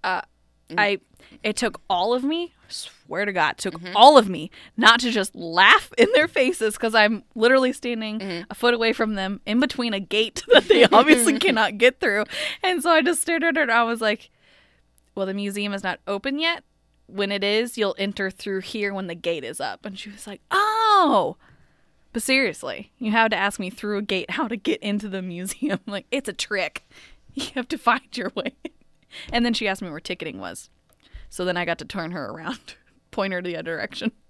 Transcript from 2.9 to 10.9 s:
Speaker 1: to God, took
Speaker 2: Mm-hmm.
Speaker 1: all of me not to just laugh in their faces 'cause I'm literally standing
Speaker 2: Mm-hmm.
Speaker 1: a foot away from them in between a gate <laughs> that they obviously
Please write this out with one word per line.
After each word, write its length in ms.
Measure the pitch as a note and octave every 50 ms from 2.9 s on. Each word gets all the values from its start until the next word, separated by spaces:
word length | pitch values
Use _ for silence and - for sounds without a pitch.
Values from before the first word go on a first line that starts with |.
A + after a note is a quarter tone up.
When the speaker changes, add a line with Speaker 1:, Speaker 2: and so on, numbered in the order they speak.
| - _ _ - - F3 G3+
Speaker 1:
to 80 | G#3 G3
God, 240 | F3+ D#3 D3+ -
took 160 | - - G3 E3+
Speaker 2:
Mm-hmm. 220 | E3 F3 F3+ F3+
Speaker 1:
all 220 | G3+ A3+ C#4 D4+ C4+
of 100 | A3 G3
me 220 | F#3 D#3 D3+ F3 - - - - _
not 240 | - A3+ A3 A#3 A#3
to 100 | A#3+ A#3+
just 240 | A3+ G#3+ F#3+ - _
laugh 560 | - F3 E3 E3 F3 F#3+ G#3 C4 G4 - - -
in 120 | - - G4+ A#4+
their 160 | G4 D4+ E4
faces 480 | - - C4 B3+ F4+ - A3 G#3+ G#3
'cause 180 | - - A3+ G#3+
I'm 300 | A3+ G#3 G#3+ A3+ G#3 - _ _
literally 380 | A#3 G#3+ A#3+ C4 C4 C4 B3+ -
standing 460 | - - A#3+ A#3+ A3 A3 G#3+ G#3+ A3+
Speaker 2:
Mm-hmm. 240 | - G3 F3 E3+ F3+ _
Speaker 1:
a 40 | G#3
foot 200 | - - A#3+ A#3+
away 180 | A3+ A3+ A3+ -
from 220 | - A#3 A3 G#3+
them 260 | G3 F#3+ F#3+ G3+ - -
in 140 | - G#3 A#3+
between 340 | C4+ - - - A#3+ A#3 G#3+
a 60 | G3
gate 420 | G3 - G3+ G#3+ A3+ A3 _ - -
<laughs> 60 | - A#4+
that 160 | - - F3+
they 160 | G#4 - A#3+
obviously 540 | -